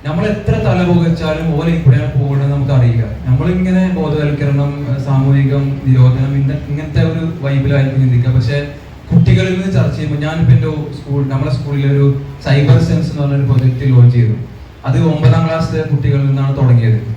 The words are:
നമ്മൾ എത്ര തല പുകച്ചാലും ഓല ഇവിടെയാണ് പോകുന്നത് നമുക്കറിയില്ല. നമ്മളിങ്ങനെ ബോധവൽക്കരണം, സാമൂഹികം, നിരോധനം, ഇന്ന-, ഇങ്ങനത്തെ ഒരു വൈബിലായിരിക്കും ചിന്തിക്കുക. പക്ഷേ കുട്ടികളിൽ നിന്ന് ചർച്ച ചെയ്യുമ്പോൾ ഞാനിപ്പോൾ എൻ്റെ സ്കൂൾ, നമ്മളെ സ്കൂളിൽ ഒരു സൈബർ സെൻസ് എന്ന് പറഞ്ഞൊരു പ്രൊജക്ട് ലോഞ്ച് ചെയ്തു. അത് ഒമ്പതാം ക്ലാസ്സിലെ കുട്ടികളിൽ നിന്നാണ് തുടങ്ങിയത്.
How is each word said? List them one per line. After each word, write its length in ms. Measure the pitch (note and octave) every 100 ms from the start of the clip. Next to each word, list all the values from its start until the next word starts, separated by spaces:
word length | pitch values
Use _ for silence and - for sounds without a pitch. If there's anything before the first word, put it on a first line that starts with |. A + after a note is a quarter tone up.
| C#3+
നമ്മൾ 160 | E3 G#3+
എത്ര 200 | G#3 - - -
തല 120 | F3+ F3
പുകച്ചാലും 600 | F3 E3 E3 D#3+ D#3 E3 D3+
ഓല 100 | E3 E3
ഇവിടെയാണ് 320 | C3+ A#2+ C3 C#3
പോകുന്നത് 340 | C#3+ C#3 C#3
നമുക്കറിയില്ല. 500 | C#3+ C3 C3+ A#2+ A#2 A2 - C3
നമ്മളിങ്ങനെ 560 | C3 E3+ F#3 F#3 F#3 F#3 E3
ബോധവൽക്കരണം, 760 | D3 D3+ D3 C#3 C#3+ C#3 C#3+ C#3+ C3+ C3+ -
സാമൂഹികം, 580 | C3+ C3+ C#3 C3 C#3 C#3 C3+ C3+
നിരോധനം, 440 | B2+ B2+ C3 C#3 C#3
ഇന്ന-, 220 | C3+ C#3+ -
ഇങ്ങനത്തെ 320 | C#3+ D3+ E3 E3
ഒരു 100 | E3 E3 - C3+
വൈബിലായിരിക്കും 560 | C#3 C3 C#3+ C3+ C3+
ചിന്തിക്കുക. 300 | C3 A#2+ B2 B2+
പക്ഷേ 200 | A#2 C#3+ C#3+ - - - -
കുട്ടികളിൽ 420 | - A2+ F#3+ F#3 F#3
നിന്ന് 160 | F#3 -
ചർച്ച 180 | - -
ചെയ്യുമ്പോൾ 240 | D3+ D3 D3+
ഞാനിപ്പോൾ 280 | E3 E3 A#2
എൻ്റെ 140 | D#3 D3+ C#3+ -
സ്കൂൾ, 240 | D3 C#3 C3+
നമ്മളെ 200 | C3 D3+ -
സ്കൂളിൽ 280 | C#3+ C#3+ C#3
ഒരു 120 | C#3 C#3 - - - -
സൈബർ 320 | C#3+ C#3+ A#2+ E3
സെൻസ് 200 | E3+ D3
എന്ന് 120 | D3
പറഞ്ഞൊരു 240 | C#3 C#3 B2+
പ്രൊജക്ട് 400 | A#2+ B2+ - C3
ലോഞ്ച് 220 | B2+ A#2+ A#2+
ചെയ്തു. 180 | A#2 - - - - - C3
അത് 100 | C3 E3
ഒമ്പതാം 300 | D3+ B2 E3 E3
ക്ലാസ്സിലെ 360 | D#3+ D#3+ D#3+ -
കുട്ടികളിൽ 320 | C#3 B2 C#3 C#3
നിന്നാണ് 240 | C3+ C3+ C3
തുടങ്ങിയത്. 400 | B2+ A#2+ A2+ A2 -